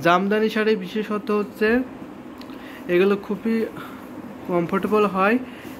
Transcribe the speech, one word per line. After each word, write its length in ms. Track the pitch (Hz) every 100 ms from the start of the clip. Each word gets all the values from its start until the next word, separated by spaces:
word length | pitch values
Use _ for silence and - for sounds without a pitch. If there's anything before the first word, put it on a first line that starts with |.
জামদানি 480 | 160 180 196 214 220
শাড়ির 280 | 220 214 214
বিশেষত্ব 600 | 180 214 208 208 214 208
হচ্ছে 400 | 202 - 214 240 254 - - - - - - - - - -
এগুলো 280 | 175 196 196
খুবই 480 | - 202 226 226 220 - - - - - - - -
comfortable 580 | 175 165 190 196 214 208
হয় 320 | 185 196 247 254 - -